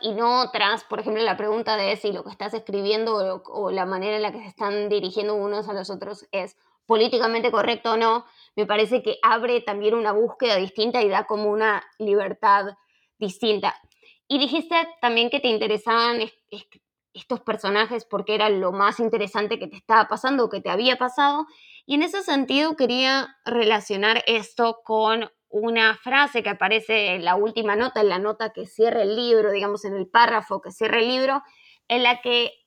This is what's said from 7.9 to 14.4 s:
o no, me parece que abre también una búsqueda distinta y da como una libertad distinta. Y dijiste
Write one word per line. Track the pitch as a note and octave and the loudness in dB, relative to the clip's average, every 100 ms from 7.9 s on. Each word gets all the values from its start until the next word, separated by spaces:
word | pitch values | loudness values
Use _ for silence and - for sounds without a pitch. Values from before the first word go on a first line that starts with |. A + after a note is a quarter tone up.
o | A3+ | 0
no, | A3+ A3+ - _ _ - | 2 0 -4 _ _ -4
me | G#3 | 0
parece | G#3 G#3+ A#3+ | 0 2 0
que | G#3+ - | 0 0
abre | G#3+ A3+ A#3+ A#3+ | 2 2 2 -2
también | A#3+ G3+ G#3 | -2 -2 0
una | A#3 G#3+ | 0 0
búsqueda | G#3 A3+ - A#3 G3 | 0 0 0 0 2
distinta | F#3+ - A3 A#3+ | 0 -2 -2 2
y | G#3 | 2
da | F#3+ G#3 | 0 -2
como | G#3+ G#3 | -2 -2
una | G#3 A3 G3+ - - | 2 2 0 -4 -6
libertad | G#3+ G3+ G3 - G#3+ G3+ G3 G3+ _ _ _ _ | 0 0 0 0 4 4 2 -8 _ _ _ _
distinta. | G#3 - A3+ G#3 G3 - _ _ _ _ - | -6 -2 0 0 -2 -6 _ _ _ _ -4
Y | |
dijiste | C4+ | 0